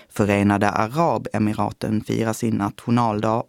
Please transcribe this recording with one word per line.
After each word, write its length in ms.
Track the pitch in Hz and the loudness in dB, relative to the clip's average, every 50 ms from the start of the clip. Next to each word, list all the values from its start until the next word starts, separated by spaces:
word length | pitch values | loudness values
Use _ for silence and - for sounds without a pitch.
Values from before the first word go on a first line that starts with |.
| - _ | -20 _
Förenade 600 | - - 107 98 104 101 101 104 101 101 104 101 | -2 0 2 2 4 4 4 4 2 2 2 0
Arabemiraten 1300 | - - 110 107 127 156 170 160 123 107 - - - 107 110 104 107 110 104 104 113 - - 113 107 107 - | 0 0 -2 -2 0 0 0 0 0 -2 -4 -4 -2 -2 0 0 0 0 -2 -4 -4 -6 -6 -2 -2 -2 -2
firar 300 | - 113 113 113 113 110 | -2 -2 -2 0 -2 -2
sin 220 | - - 117 110 | -2 -2 -2 -2
nationaldag, 880 | 107 101 104 - - - - 120 120 120 113 107 104 107 110 110 117 - | 0 -2 -4 -6 -6 -4 0 0 2 2 0 0 0 0 0 0 0 -2